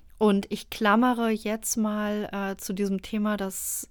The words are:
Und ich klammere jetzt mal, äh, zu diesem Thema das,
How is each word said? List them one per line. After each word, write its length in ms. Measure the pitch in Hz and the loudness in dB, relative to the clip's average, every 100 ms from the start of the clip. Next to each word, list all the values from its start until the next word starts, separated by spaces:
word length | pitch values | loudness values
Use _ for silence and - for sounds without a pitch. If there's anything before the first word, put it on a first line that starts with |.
| - - | -12 2
Und 280 | 214 196 - | 4 4 0
ich 180 | 208 - | -6 -8
klammere 600 | - 214 220 254 233 226 | 0 4 6 4 2 0
jetzt 460 | 214 208 220 - 226 | 0 -2 -4 -2 -2
mal, 520 | 214 208 208 208 208 | 0 0 -2 -2 -4
äh, 260 | 202 196 196 | -4 -4 -4
zu 160 | - | -6
diesem 280 | 190 202 190 | -2 0 -2
Thema 340 | - 214 214 208 | -2 -2 0 0
das, 540 | 190 - - - - | -4 -6 -6 -6 -8